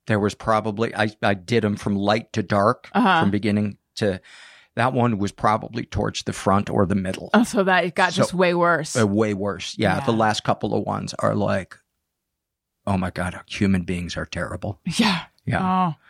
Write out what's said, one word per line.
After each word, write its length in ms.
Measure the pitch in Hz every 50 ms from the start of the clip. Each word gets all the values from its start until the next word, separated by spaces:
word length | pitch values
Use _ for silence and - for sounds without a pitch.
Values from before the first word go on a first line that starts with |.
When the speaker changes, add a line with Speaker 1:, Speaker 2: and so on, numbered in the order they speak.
| _
Speaker 1:
there 120 | - 113 101
was 160 | 104 101 -
probably, 600 | - - 120 110 107 104 110 101 104 117 113 -
I, 160 | 98 107 110 - _ -
I 120 | 104 98
did 300 | 92 87 - 120 117 104
'em 120 | 104 101
from 180 | - - 107 101
light 360 | 98 101 101 107 - - - -
to 100 | 113 98
dark, 460 | - 107 101 98 110 123 - - - -
Speaker 2:
Uh-huh. 260 | 202 247 196 180 165
Speaker 1:
from 100 | 117 98
beginning 460 | 98 101 98 104 101 104 104 101 98 - _ _ _
to, 240 | - 110 101 92 92 - - - - - - - - - _ -
that 160 | 117 117 131 135
one 260 | 123 117 120 110 95
was 120 | 101 98
probably 540 | - - - 110 107 110 - - - 120 -
towards 380 | - - 101 107 107 101 - -
the 80 | 107 101
front 360 | - - 98 95 101 104 -
or 140 | - 107 101
the 80 | 85 98
middle. 340 | 98 92 92 92 - 80 - -
Speaker 2:
Oh, 100 | 214 240
so 180 | - - 220 190
that 200 | 190 185 180 170
it 100 | 180 -
got 180 | - 185 175 160
Speaker 1:
So, 80 | 190 -
Speaker 2:
just 120 | - 180
way 200 | 175 190 175 175
worse. 420 | 175 170 170 170 156 156 - - 127
Speaker 1:
uh, 80 | 110
way 280 | 101 98 107 110 107 104
worse. 420 | 95 101 101 92 90 - - - -
Yeah, 220 | 110 95 92 -
the 100 | 139 - 113
Speaker 2:
Yeah. 60 | 110
Speaker 1:
last 240 | 110 107 104 - -
couple 320 | - 101 - - 104 107
of 100 | 104 98
ones 300 | 104 101 104 98 101 - -
are 140 | - 107 107
like, 400 | 107 101 101 101 98 90 - - - _ _ _ _ _ _ _ _ _ _ _ _ _ _ _ _ _ _ _ _ _ 101
"Oh 100 | 98 92
my 120 | 90 90
God, 280 | - 90 87 90 87 - -
human 360 | - - - 104 98 95 92 85
beings 340 | - 90 87 87 85 -
are 100 | 80 82
terrible." 540 | - - - - - - 90 - 95 101 - -
Speaker 2:
Yeah. 380 | 180 160 - 240 208 185 165 - - _ _ _
Speaker 1:
Yeah. 480 | - 120 160 190 185 185 185 185 165 147 - _ _